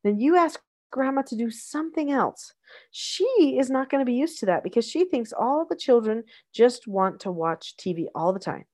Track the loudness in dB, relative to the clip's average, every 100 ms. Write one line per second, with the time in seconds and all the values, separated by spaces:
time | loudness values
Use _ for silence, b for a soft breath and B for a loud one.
0 | 0 2 4 4 2 -2 _ _ _ -2
1 | 0 0 -4 -4 -6 -6 -10 -6 -4 -4
2 | 0 0 0 -4 -20 _ B B B -12
3 | -10 -2 2 4 4 4 0 0 0 0
4 | 0 0 -2 -2 0 0 0 -2 -2 -2
5 | 0 0 -4 -4 0 0 -2 -4 4 4
6 | 4 -4 -6 b b 4 4 4 -6 0
7 | 0 -2 -8 -4 -2 -4 -10 -10 -6 -4
8 | -6 -2 -2 0 -6 -8 -12